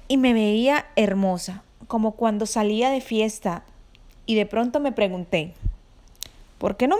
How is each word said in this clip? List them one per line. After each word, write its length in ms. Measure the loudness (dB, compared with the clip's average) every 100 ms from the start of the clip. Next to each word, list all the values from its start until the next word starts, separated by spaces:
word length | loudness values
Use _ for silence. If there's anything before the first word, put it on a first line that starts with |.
| 0
y 80 | 2
me 180 | 4
veía 520 | 4 2 2 2 0 0 0
hermosa, 680 | 2 2 0 -2 -6 -14 -18 -20 -6
como 260 | -2 -2
cuando 320 | 0 -2 0 -2
salía 440 | 0 0 2 0
de 120 | 0
fiesta, 640 | -2 -2 -2 -2 -6 -6 -12 -20 -20 -20 -20 -16 -2
y 100 | 0
de 100 | 0
pronto 340 | 0 0 0
me 140 | -2
pregunté, 600 | 0 -2 -2 -4 -4 -4 -6 -6 -6 -18 -20 -20 -18 -18 -18 -20 -6
"¿por 200 | -4 0
qué 100 |
no 80 | 2